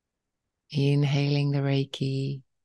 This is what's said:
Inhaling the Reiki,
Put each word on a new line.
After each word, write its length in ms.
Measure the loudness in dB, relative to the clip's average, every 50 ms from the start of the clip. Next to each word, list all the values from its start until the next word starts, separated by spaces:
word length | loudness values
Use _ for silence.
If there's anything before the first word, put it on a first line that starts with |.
| _ _ _ _ _ _ _ _ _ _ _ _ _ _
Inhaling 800 | -2 0 2 2 4 2 2 2 2 0 0 2 0 0 0 0
the 80 | 0 0
Reiki, 840 | 0 0 0 0 0 -2 -4 -6 -4 -4 -2 -4 -4 -6 -6 -10 -12 _ _ _ _